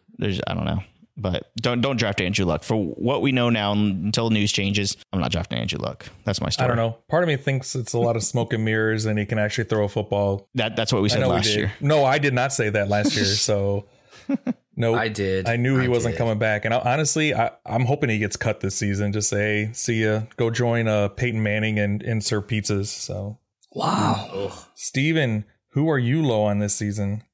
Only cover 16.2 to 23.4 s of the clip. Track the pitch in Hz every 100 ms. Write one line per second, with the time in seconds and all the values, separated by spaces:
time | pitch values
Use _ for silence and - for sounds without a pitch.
16.2 | 117 107 110 104 110 117 123 143 147 156
17.2 | 151 120 117 - - 117 127 143 131 107
18.2 | 104 - 117 - 98 - 104 98 104 104
19.2 | 104 104 107 104 110 117 - 110 110 107
20.2 | 110 - 117 113 120 117 113 107 101 -
21.2 | 123 113 107 107 110 107 101 104 123 110
22.2 | - 107 - 107 101 101 101 - - 98
23.2 | 101 110